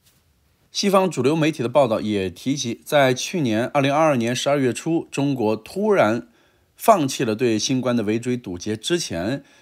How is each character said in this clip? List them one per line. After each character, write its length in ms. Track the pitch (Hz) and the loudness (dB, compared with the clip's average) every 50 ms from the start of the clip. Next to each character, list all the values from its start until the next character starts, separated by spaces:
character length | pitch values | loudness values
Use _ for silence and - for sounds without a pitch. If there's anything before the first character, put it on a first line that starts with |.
| _ _ _ _ _ _ _ _ _ _ _ _ _ _ | _ _ _ _ _ _ _ _ _ _ _ _ _ _
西 180 | - - - 196 | -8 -2 0 2
方 180 | 185 190 190 175 | 4 4 4 2
主 140 | - 139 | 0 0
流 140 | 117 - 160 | 0 2 2
媒 160 | 160 151 156 | 2 0 0
体 100 | 151 - | 0 -2
的 60 | 120 120 | -4 0
报 180 | 120 147 135 | 2 4 4
道 140 | 110 110 87 | 4 2 -2
也 280 | 90 107 104 98 95 92 | -2 -2 -2 -2 -2 -4
提 280 | 85 - - 127 143 | -6 -6 -6 -4 -4
及， 240 | 143 - 120 117 - _ | -4 -4 -6 -8 -8 _
在 300 | - 156 143 135 127 127 | 0 2 4 4 4 2
去 260 | 127 - - - 175 | 0 -4 -4 -4 -2
年 260 | 139 117 107 110 127 | 0 0 0 0 -2
二 140 | - - 147 | 0 0 0
零 140 | 135 139 139 | 0 2 2
二 120 | 156 160 | 2 2
二 100 | 156 143 | 2 2
年 180 | 120 113 117 127 | 2 0 -2 -2
十 160 | - - 139 | -2 -2 0
二 80 | 143 147 | 0 2
月 140 | 131 120 | 2 0
初， 340 | 110 - - 160 170 165 - - | -2 -2 -4 -2 -2 -2 -2 -4
中 280 | - 143 139 143 135 | -4 -2 -2 0 0
国 180 | 123 107 107 110 | 0 0 0 0
突 380 | 107 - - - 185 208 214 | -2 -6 -10 -6 -2 0 2
然 340 | 196 165 117 107 117 120 - - _ _ _ _ _ _ _ _ _ | 4 4 4 2 2 -2 -6 -10 _ _ _ _ _ _ _ _ _
放 320 | - - 233 214 180 143 | 0 4 4 4 4 4
弃 160 | 131 - - | -2 -2 -2
了 140 | 139 110 107 | -2 -2 0
对 200 | 110 131 117 110 | 0 0 0 0
新 240 | 107 - - 135 127 | 0 0 -2 -2 -2
冠 160 | 123 123 120 | 0 0 0
的 60 | 117 | 0
围 160 | 101 104 110 117 | 0 0 -2 -2
追 180 | 117 123 123 | -2 -4 -6
堵 220 | 123 - 101 87 87 | -4 -6 -10 -10 -8
截 180 | - 107 110 | -6 -6 -8
之 220 | 110 - - 175 170 | -6 -4 -4 -4 -4
前， 460 | - - 87 82 90 110 180 180 - _ _ _ | -4 -6 -6 -6 -4 -4 -6 -6 -10 _ _ _